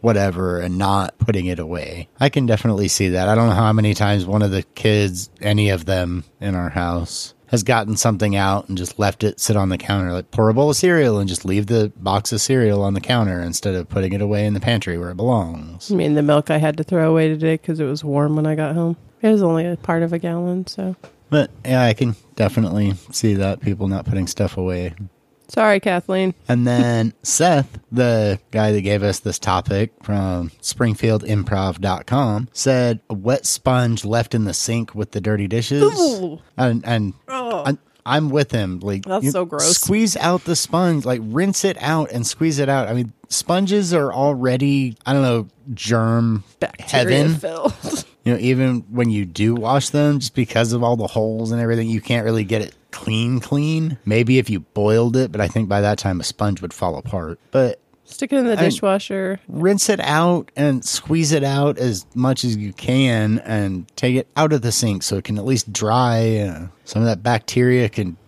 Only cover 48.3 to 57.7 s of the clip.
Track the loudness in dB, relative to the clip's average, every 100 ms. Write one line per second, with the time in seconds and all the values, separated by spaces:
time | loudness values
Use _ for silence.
48.3 | 0 2 2 2 0 -4 -2 0 0 -2
49.3 | 0 0 2 2 0 2 2 2 2 -2
50.3 | -2 0 2 2 2 2 0 0 -2 -2
51.3 | -2 -2 -2 0 0 0 -2 -2 -2 0
52.3 | 0 0 -2 -4 -10 _ -10 -4 -2 0
53.3 | -2 -2 -2 0 0 -2 -4 0 2 4
54.3 | 2 2 -4 -4 0 2 4 2 0 0
55.3 | -2 -2 0 0 2 2 0 -2 -4 -6
56.3 | -4 -4 -2 -8 -4 -4 -4 -6 -8 -8
57.3 | -12 _ 0 0